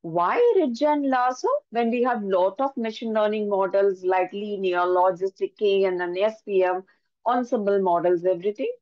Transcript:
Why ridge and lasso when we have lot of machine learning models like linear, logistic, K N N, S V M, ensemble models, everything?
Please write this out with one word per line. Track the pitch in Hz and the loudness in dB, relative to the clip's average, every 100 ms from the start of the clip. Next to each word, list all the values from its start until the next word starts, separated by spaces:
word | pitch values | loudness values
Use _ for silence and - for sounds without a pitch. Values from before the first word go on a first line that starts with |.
Why | 170 165 175 247 480 403 | -6 -2 0 2 4 4
ridge | 311 233 | 2 0
and | 294 294 277 | 0 2 0
lasso | 262 247 254 392 571 _ | 0 0 -2 -2 -2 _
when | 220 233 | -2 0
we | 240 | 0
have | 247 247 | 0 0
lot | 202 190 185 196 | 0 0 0 0
of | 269 269 | -4 -2
machine | 226 220 226 | -6 -6 -4
learning | 220 214 214 208 | 0 0 0 -2
models | 196 190 190 202 185 | 0 0 2 2 0
like | 185 185 180 | 0 0 0
linear, | 202 208 202 190 175 180 | -4 -8 -4 -2 0 2
logistic, | 180 185 175 190 - 196 _ | 2 2 0 -6 -4 -8 _
K | 214 196 | 0 2
N | 190 180 | 0 -2
N, | 175 180 | -4 -2
S | 214 220 - | -2 -4 -2
V | 196 | 0
M, | 185 185 190 _ _ _ - | 2 0 -6 _ _ _ -2
ensemble | 254 240 247 202 202 | -2 0 -2 0 2
models, | 190 170 170 180 | 2 2 2 2
everything? | 180 180 190 208 440 494 | 0 0 -2 -4 -6 -8